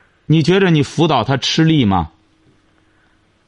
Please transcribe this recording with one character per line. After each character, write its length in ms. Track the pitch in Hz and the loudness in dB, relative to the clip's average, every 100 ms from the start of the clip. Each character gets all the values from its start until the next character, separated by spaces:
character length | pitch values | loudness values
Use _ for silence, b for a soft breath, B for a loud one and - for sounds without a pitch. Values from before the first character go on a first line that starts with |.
| - _ - | -20 _ -2
你 180 | 160 | 0
觉 160 | 151 190 | 2 2
着 120 | 190 | 2
你 120 | 156 | 0
辅 240 | 131 - 165 | -2 -2 0
导 160 | 143 | 0
他 140 | 127 135 | -2 -4
吃 260 | - - | -4 0
力 220 | 160 160 107 | 0 2 0
吗？ 260 | 95 78 _ _ _ _ _ _ _ _ _ _ _ _ _ | 0 -4 _ _ _ _ _ _ _ _ _ _ _ _ _